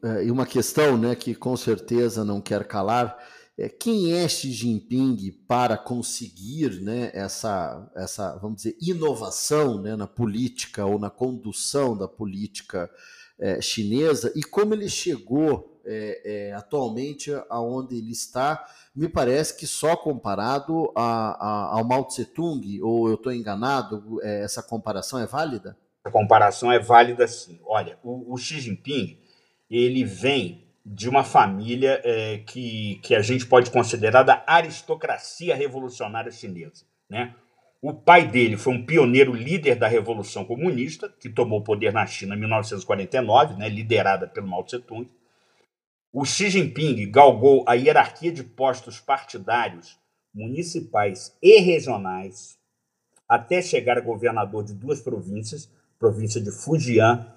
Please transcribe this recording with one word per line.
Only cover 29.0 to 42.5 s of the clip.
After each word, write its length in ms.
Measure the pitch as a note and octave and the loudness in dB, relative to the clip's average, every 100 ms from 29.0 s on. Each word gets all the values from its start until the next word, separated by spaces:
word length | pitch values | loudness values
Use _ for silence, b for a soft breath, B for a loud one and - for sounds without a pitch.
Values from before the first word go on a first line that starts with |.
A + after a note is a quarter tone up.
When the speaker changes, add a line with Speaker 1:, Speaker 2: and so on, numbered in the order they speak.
| F#2 - _ _ _ _ - | -6 -10 _ _ _ _ -4
Speaker 2:
ele 340 | A#2 B2 C3 | 0 2 2
vem 600 | G#2+ F#2+ C3 C#3 F#2 - _ _ G#2+ | -2 -2 -2 0 -2 -10 _ _ -18
de 240 | G2 A#2 | -10 0
uma 140 | C3+ | 0
família, 760 | C3 - G#2 G2 A2+ B2 C3+ C3 | 4 4 2 0 -6 0 2 2
é, 340 | A#2+ A2+ A2 G#2+ | 0 -2 -2 -8
que, 600 | - B2+ A#2+ A2 G#2 F#2+ | -10 -12 -8 -6 -6 -6
que 140 | - A2+ | 0 2
a 60 | |
gente 240 | G#2 B2+ B2 | 2 -2 6
pode 240 | B2+ B2 | 6 6
considerar 500 | B2 A2+ A2+ A2 B2+ | 2 0 0 4 6
da 220 | C3 - - | 6 4 4
aristocracia 1120 | E3+ D#3+ - - D#3+ D#3+ G#2 - - E3+ C#3 | 2 2 -6 -8 -6 -4 -6 -10 -8 -4 -2
revolucionária 760 | C#3+ C3 B2+ - A2 A2+ A2+ | -4 -6 -10 -10 -10 -8 -10
chinesa, 540 | - G2+ F2 D#2 - _ _ - | -12 -14 -14 -14 -20 _ _ -12
né? 260 | G2+ B2 A#2 _ _ _ _ | -8 -8 -12 _ _ _ _
O 120 | C#3 | -10
pai 340 | D3+ - F3 C3+ | 2 8 8 8
dele 300 | B2 A2+ G#2 | 2 2 0
foi 160 | C3+ | -2
um 100 | B2 | -2
pioneiro 500 | A#2 E3 B2 B2+ C3 | 2 4 6 6 4
líder 420 | A#2 B2+ F3+ D3 A#2 | 2 -4 -2 0 2
da 120 | A2 | 2
Revolução 560 | A#2 G2+ G#2+ F#2+ G#2 | 2 0 -4 -8 -8
Comunista, 640 | G2 B2 F3 B2+ C#3 - G3+ _ | -8 -4 -2 -2 -4 -8 -16 _
que 100 | B2 | -6
tomou 300 | G#2+ A2+ G#2+ | -2 0 0
o 40 | |
poder 300 | G#2+ G#2 G#2+ | 0 0 0
na 120 | A2 G2+ | 0 -2
China 280 | - G2 G#2 | -4 -8 -6
em 40 | |
mil 80 | |
novecentos 360 | G#2+ | -2